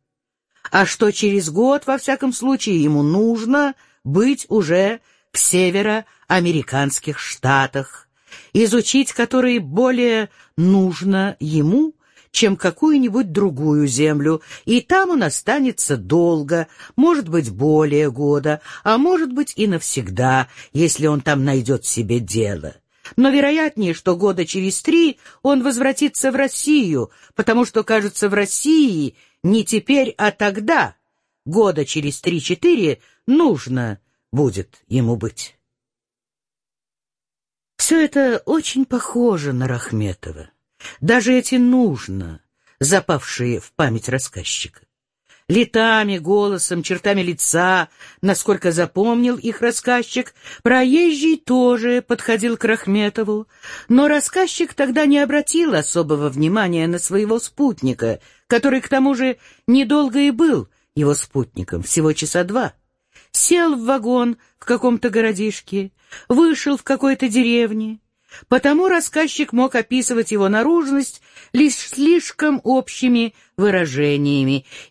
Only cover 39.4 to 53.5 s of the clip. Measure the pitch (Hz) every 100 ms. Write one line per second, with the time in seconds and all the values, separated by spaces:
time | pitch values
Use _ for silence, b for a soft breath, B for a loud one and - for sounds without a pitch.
39.4 | 143 127 127 123 - 113 104 90 - 78
40.4 | 78 _ _ _ B B 160 240 214 254
41.4 | 247 254 247 254 233 131 - 95 85 80
42.4 | _ _ _ - 139 190 - 151 - -
43.4 | 123 113 - - 147 113 - 131 - -
44.4 | 87 - - _ _ _ _ _ _ b
45.4 | b 185 240 226 226 220 208 190 156 208
46.4 | 208 190 - 175 - 180 208 202 175 170
47.4 | - 165 180 185 160 B B B 190 247
48.4 | - 196 180 165 175 - 214 233 240 240
49.4 | 233 - 233 233 - 247 233 247 247 _
50.4 | B B 233 254 254 294 349 294 311 320
51.4 | - 254 247 247 233 247 - 233 - 226
52.4 | 233 226 226 220 - 202 208 202 214 214
53.4 | 220